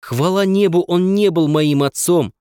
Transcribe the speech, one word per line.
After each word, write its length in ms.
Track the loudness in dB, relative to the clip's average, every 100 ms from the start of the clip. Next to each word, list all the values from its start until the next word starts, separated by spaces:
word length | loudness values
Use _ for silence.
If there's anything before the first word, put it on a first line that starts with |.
Хвала 460 | -10 -4 -2 0 0
небу, 360 | 0 2 0
он 320 | 0 0 0
не 160 | 2 0
был 180 | 0 0
моим 340 | 0 0 0
отцом. 500 | -2 -4 -2 0 -2 _